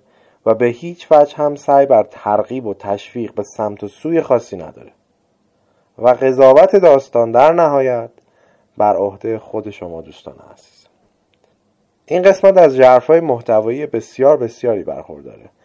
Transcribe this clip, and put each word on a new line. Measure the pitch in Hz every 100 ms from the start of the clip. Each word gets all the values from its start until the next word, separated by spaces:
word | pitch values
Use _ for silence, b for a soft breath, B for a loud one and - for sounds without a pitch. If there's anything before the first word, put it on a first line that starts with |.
| _ _ _ _ -
و | 113
به | 120
هیچ | 120 170 175 -
وجه | 151 147 -
هم | 147 143
سعی | - 139 139
بر | 120 104
ترغیب | - - 104 104 131 113
و |
تشویق | 98 104 101 - 123 110
به | -
سمت | 101 - 107 104
و | 101
سوی | - 156 165
خاصی | 156 123 - 92
نداره | 78 - - _ _ _ _ _ _ _ _ _ _ -
و | 117
قضاوت | 123 131 131 131 139 190 202
داستان | 180 139 - 120 117
در | 117 147
نهایت | 170 165 143 135 120 117 _ _ _ _ _ _ -
بر | 104 92
عهدهٔ | 101 98 113 110
خود | - 110 107
شما | 101 87 82
دوستان | 78 76 - - _
عزیز. | _ _ _ _ _ _ _ _ _ _ _ _ _ _ _ -
این | 170
قسمت | 185 190 196 185
از | 160 131
ژرفای | 127 127 - 165
محتوایی | 165 120 117 110 110 131 151
بسیار | 117 110 - 135 147
بسیاری | 117 - 123 107
برخورداره. | 80 69 - 76 67 52 _ _